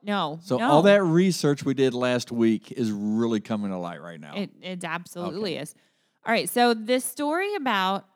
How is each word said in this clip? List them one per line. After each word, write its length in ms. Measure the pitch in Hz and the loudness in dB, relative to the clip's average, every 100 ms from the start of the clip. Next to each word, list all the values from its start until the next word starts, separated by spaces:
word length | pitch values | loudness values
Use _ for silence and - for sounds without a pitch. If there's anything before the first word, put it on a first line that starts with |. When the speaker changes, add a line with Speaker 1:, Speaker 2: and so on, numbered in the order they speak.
Speaker 1:
no, 340 | - 202 160 160 | -4 -4 -4 -8
Speaker 2:
so 180 | 180 127 | -4 -2
Speaker 1:
no." 120 | 233 | 4
Speaker 2:
all 120 | 147 | 6
that 200 | 196 202 | 8 6
research 640 | 185 165 190 165 151 143 | 6 4 4 2 2 0
we 100 | 139 | 0
did 200 | 135 131 | 2 2
last 360 | 123 123 123 - | 2 0 0 -2
week 400 | 120 113 107 - | 2 2 2 -4
is 220 | - 113 | -4 -4
really 480 | 104 104 110 117 110 | -2 -2 0 0 -2
coming 320 | - 110 101 | -2 -6 -4
to 60 | 92 | -6
light 220 | 87 85 | -8 -10
right 200 | 85 82 | -14 -16
now. 160 | 76 202 | -12 -10
Speaker 1:
It, 140 | 196 _ | -10 _
it 220 | 180 180 | -14 -10
absolutely 720 | 175 165 175 175 175 180 208 | -8 -8 -10 -10 -8 -6 -6
Speaker 2:
Okay. 80 | 143 | -6
Speaker 1:
is. 120 | 147 - _ _ _ _ | -10 -16 _ _ _ _
All 60 | - | -2
right, 160 | 226 160 | -2 0
so 260 | 240 240 | 2 2
this 300 | 226 220 254 | 2 0 -2
story 480 | 254 - 294 320 403 415 | -2 -6 -4 -2 -2 -4
about 480 | 262 202 185 196 - | -2 0 0 -2 -8